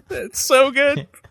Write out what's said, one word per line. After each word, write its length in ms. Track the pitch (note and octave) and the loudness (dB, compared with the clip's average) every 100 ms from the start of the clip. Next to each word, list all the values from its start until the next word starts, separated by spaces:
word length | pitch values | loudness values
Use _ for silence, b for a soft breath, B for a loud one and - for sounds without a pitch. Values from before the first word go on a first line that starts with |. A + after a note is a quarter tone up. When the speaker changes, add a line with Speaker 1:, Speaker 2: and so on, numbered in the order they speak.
| - | -10
Speaker 1:
It's 300 | F4+ - - | -10 -8 -8
so 300 | - C4 C4+ | 0 2 4
good. 360 | C4 C#4+ C#4+ - | 2 0 -2 -8
Speaker 2:
<laughs> 40 | - - | -18 -20